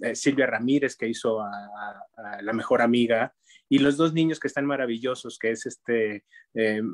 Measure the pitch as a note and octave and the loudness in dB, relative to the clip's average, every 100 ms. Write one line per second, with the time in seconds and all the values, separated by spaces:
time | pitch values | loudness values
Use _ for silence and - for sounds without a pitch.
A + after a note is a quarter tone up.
0 | A#2 A2 C#3 C#3 B2+ A2 A#2+ C#3 C3+ - | -6 0 0 2 2 0 0 2 0 -2
1 | A#2 A2+ A#2+ A2 G#2 G2+ G#2 G#2 G#2 G#2+ | -6 -2 -2 -2 -4 -10 -14 -12 -12 -14
2 | - - G#2 G2+ G2+ A2 G2 B2 A#2 A#2+ | -20 -16 -14 -10 -6 -4 2 2 4 4
3 | A#2 A2+ C3 _ _ - - C#3 C#3+ C#3+ | 4 2 0 _ _ -14 2 4 4 4
4 | E3 D#3+ D#3+ D#3 - C#3+ C#3 C#3+ B2+ A2+ | 2 2 0 0 -4 -2 -2 -2 -2 -2
5 | B2+ B2+ B2 - A2+ A2+ B2 - - A#2 | -4 -6 -8 -4 -4 -2 -6 -10 -2 0
6 | G#2+ G#2 _ - _ A2+ A2 G#2+ A2 | 0 -2 _ -20 _ 0 2 2 -2